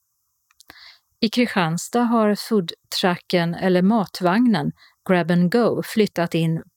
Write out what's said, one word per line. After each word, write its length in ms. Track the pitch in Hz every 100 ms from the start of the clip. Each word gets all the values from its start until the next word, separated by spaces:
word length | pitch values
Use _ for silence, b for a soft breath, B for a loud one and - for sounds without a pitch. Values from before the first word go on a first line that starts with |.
| _ _ _ _ _ _ - B B B _ _
I 80 | 220
Kristianstad 720 | 240 240 208 165 170 - 240
har 320 | 240 233 214
foodtrucken 1200 | 202 - 214 165 - _ - 185 175 - 180 170
eller 280 | 165 190 180
matvagnen 920 | 190 233 175 - 175 202 247 185 156 b b b -
Grab 220 | 180 165
and 220 | 175 175
Go 300 | 233 208 -
flyttat 500 | - 214 202 - 170
in 280 | 165 165 160 -